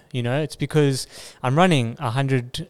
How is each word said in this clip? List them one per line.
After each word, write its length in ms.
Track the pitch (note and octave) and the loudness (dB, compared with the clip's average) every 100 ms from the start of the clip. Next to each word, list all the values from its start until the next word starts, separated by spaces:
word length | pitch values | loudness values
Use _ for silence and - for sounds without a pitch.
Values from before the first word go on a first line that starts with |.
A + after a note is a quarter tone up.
| _ | _
You 120 | B2+ | -4
know, 180 | A#2+ C3+ | -2 -2
it's 160 | D3+ - | -4 -6
because 500 | C#3+ D#3 C#3+ C3 - - - - | -2 2 2 0 -6 -14 -20 -6
I'm 140 | B2+ C#3 | -2 4
running 380 | F#3 D3+ A2+ B2 | 4 4 0 -4
a 100 | C3+ | -4
hundred 560 | B2 C#3 C3 B2 - D#3+ | -2 0 0 -2 -10 -12